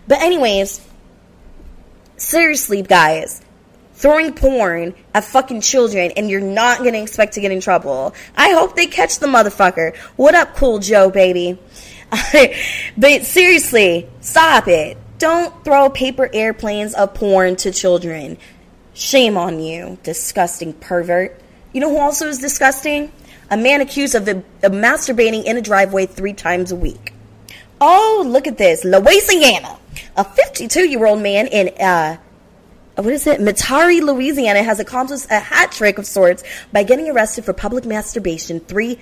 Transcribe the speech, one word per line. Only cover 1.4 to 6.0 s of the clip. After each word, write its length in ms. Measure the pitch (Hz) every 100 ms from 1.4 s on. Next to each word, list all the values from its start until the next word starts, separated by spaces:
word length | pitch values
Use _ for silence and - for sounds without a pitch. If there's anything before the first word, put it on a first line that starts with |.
| - - - - - _ _ -
seriously, 640 | - 330 320 294 - 202
guys, 580 | 185 180 156 160 - - _ _ _ _ _
throwing 380 | - 285 302 320
porn 640 | - 269 262 190 170 170 180 _
at 100 | 214
fucking 360 | - 262 269 226
children 500 | - 262 233 202